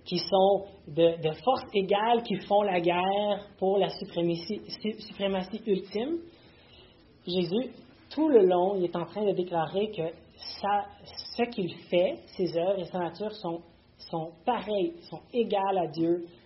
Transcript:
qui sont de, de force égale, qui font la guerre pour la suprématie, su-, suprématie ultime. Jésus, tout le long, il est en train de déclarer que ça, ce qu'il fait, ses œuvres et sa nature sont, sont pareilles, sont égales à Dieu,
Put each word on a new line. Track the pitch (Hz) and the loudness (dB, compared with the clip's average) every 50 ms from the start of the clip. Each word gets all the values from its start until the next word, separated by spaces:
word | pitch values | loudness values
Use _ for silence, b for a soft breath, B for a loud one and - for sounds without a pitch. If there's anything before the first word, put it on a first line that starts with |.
| - | -8
qui | - 180 170 | -4 -4 -4
sont | - - 202 190 190 196 202 190 B B B B - 165 | 0 2 4 6 6 6 6 2 B B B B -18 -6
de, | 143 165 170 165 165 165 | 2 4 4 4 4 2
de | 156 156 156 - | -2 -4 -4 0
force | - 254 262 247 - - | 0 0 0 0 -2 -2
égale, | - 196 190 180 202 202 220 233 240 226 233 | 0 0 2 4 2 2 4 4 2 2 2
qui | - 196 - - | -2 -4 -4 0
font | - 202 208 | 2 4 4
la | 208 202 185 175 | 4 4 2 2
guerre | 165 175 175 175 185 190 196 202 208 208 202 196 - - - - | 2 4 2 4 2 2 2 2 2 0 0 -2 -4 -12 -6 0
pour | 190 190 202 202 | 0 2 4 4
la | 180 170 | 2 0
suprématie, | - - 196 - - 170 170 170 170 170 - - 208 - - - - - | -2 -8 -12 -6 -4 0 0 0 0 -2 -4 -6 -8 -8 -8 -12 -14 -6
su-, | - 214 220 - | -6 -6 -6 -6
suprématie | - - - - 202 196 196 185 185 - 226 214 - | -12 -16 -6 -4 -2 -2 -2 -2 -4 -6 -10 -8 -2
ultime. | 220 190 185 - - - 208 247 302 339 339 - B B B B B B B B B B B B B B B - - - _ _ | 0 0 0 -2 -4 -6 -4 -4 -4 -4 -6 -8 B B B B B B B B B B B B B B B -20 -20 -20 _ _
Jésus, | 185 175 185 175 160 185 233 254 - - - - - - - - - | -4 -2 -2 0 0 -2 -2 -4 -4 -10 -16 -20 -20 -20 -20 -20 -8
tout | - 277 320 311 | -2 0 2 6
le | 269 220 190 | 8 8 8
long, | 180 180 175 180 196 208 | 8 6 4 2 2 2
il | 190 175 | 0 -2
est | 170 - | -2 -2
en | 175 165 | -4 -6
train | - - 202 214 | -6 -4 -2 0
de | 196 | 0
déclarer | 175 180 175 180 175 165 160 143 170 196 214 214 | 0 0 -4 -2 -2 -2 -2 -2 -2 -4 -4 -2
que | - 170 160 170 170 - - - - - - - - - | -4 -6 -6 -6 -8 -12 -20 -20 -20 -20 -16 -16 -12 -6
ça, | - 196 208 202 196 - - - - - - - - - - | -2 -2 -2 -2 -2 -6 -14 -20 -20 -18 -16 -16 -16 -10 -4
ce | - 240 233 | -4 -4 -2
qu'il | - 220 190 165 - - - - | -2 -4 -6 -6 -6 -12 -6 0
fait, | 185 175 180 233 339 - - - - | 2 2 2 2 0 -6 -12 -14 -4
ses | - 185 160 151 165 | -4 -4 -2 0 0
œuvres | 170 190 202 190 | 0 0 0 -2
et | 170 | -4
sa | - - 180 | -6 -4 -4
nature | 175 160 - - 208 214 | -4 -4 -6 -8 -8 -10
sont, | 214 - - 170 170 165 - - - _ _ _ _ | -8 -8 -6 -6 -6 -8 -10 -18 -20 _ _ _ _
sont | _ - - 180 165 160 156 - - - | _ -12 -8 -6 -6 -6 -8 -12 -6 -2
pareilles, | 247 233 202 185 208 214 196 175 165 - - - - | -2 -2 -2 -2 -2 0 0 0 -2 -4 -8 -14 -16
sont | 165 - - - | -16 -16 -14 -4
égales | - 240 220 190 208 196 196 196 196 185 | -2 0 0 2 0 0 2 2 0 0
à | 165 | 0
Dieu, | 151 151 165 165 165 170 175 - B B B B | -2 -2 0 0 2 2 0 -2 B B B B